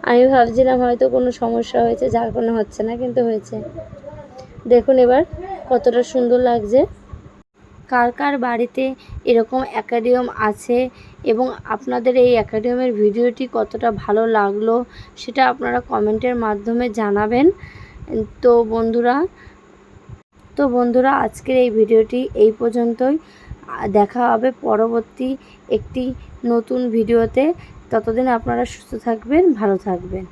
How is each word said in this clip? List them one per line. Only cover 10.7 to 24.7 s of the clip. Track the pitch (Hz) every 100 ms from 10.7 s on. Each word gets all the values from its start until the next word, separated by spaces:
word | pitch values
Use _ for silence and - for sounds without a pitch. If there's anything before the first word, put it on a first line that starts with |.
| 240 254 - - -
এবং | - 220 254 -
আপনাদের | - 220 - 247 233 254
এই | 247
অ্যাকোয়ারিয়ামের | 240 214 220 226 247 254
ভিডিওটি | 214 208 208 240 233 254
কতটা | - 208 220 233
ভালো | 202 - 214 226
লাগলো, | 220 202 202 220 233 247 - - -
সেটা | - 233 254
আপনারা | - 240 240
কমেন্টের | 240 - 214 220 247 247
মাধ্যমে | 220 208 208 233 247
জানাবেন। | 214 214 202 214 240 302 - - - - - - 226 214 -
তো | 247 233
বন্ধুরা, | 226 226 226 226 240 269 370 - - - _ _ _ - - - _ _ -
তো | - 285
বন্ধুরা, | 240 240 240 262
আজকের | 277 214 - - 254
এই | 254
ভিডিওটি | 220 214 220 220 247 262
এই | - 214
পর্যন্তই। | 220 233 233 233 226 254 311 - - - - -
আ, | - 214
দেখা | 202 202 240
হবে | 240 226 254 254
পরবর্তী | 247